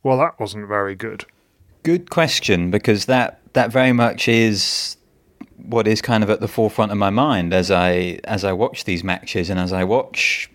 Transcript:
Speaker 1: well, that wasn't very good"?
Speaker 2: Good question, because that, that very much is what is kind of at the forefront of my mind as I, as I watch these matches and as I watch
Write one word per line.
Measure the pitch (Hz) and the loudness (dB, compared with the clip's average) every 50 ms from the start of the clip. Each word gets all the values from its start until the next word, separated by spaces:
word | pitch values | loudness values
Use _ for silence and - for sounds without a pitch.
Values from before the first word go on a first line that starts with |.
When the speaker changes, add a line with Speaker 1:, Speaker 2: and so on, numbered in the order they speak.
Speaker 1:
well, | _ 135 131 127 | _ 2 2 2
that | 151 170 - _ | 2 0 -2 _
wasn't | 110 101 98 107 104 101 | -8 -8 -8 -12 -8 -4
very | 107 104 101 98 98 | -2 -2 -2 -2 -4
good"? | 95 110 110 107 101 - _ _ _ _ _ _ _ _ _ _ _ | -8 -10 -10 -10 -12 -16 _ _ _ _ _ _ _ _ _ _ _
Speaker 2:
Good | - 156 170 180 175 - | 0 0 0 0 -2 -4
question, | - 175 160 147 - - - - 101 87 87 90 | 0 0 0 0 0 -2 0 2 2 2 2 0
because | 92 104 - - 107 101 - | 0 0 2 2 0 0 2
that, | - 131 127 120 - - _ _ - _ | 0 2 2 2 -2 -4 _ _ -4 _
that | 131 120 117 | 0 0 2
very | 113 131 127 131 | 2 2 2 4
much | 123 120 120 113 - - - - | 4 4 2 0 0 0 0 2
is | 117 113 113 113 107 95 - - - - - - - _ _ _ _ _ _ _ _ _ - _ _ | 4 4 4 4 2 0 -2 -4 -4 -4 -6 -8 -12 _ _ _ _ _ _ _ _ _ -20 _ _
what | - - - 117 117 107 104 | -20 -10 -2 0 2 2 2
is | 110 107 | 2 0
kind | - - 117 110 | 0 0 2 2
of | 107 98 | 2 2
at | 107 - | 0 0
the | - 104 | -2 -4
forefront | - - 110 104 - - 110 104 | -2 0 0 0 2 0 0 0
of | 104 101 | 0 0
my | 101 98 | 0 0
mind | 98 117 139 151 127 95 87 85 | 2 2 2 2 2 0 0 0
as | 92 95 90 95 | 0 0 2 2
I, | 101 87 90 90 90 90 90 87 85 - - | 2 2 4 2 2 0 0 -2 -6 -10 -8
as | - 110 98 95 | -6 -6 -2 -2
I | 98 | -2
watch | 92 90 117 131 - - - | 0 0 -2 -4 -4 -8 -4
these | - 90 82 | -4 -4 -4
matches | 87 98 90 90 - - - 98 87 87 | -2 -4 -6 -6 -6 -6 -4 -4 -2 -2
and | 98 92 | -2 -2
as | 90 90 | -2 -2
I | 95 92 | -2 -2
watch | 92 92 113 131 - - - - - - - - - - | 0 0 0 0 -2 -4 -4 -2 -2 -2 -2 -4 -6 -12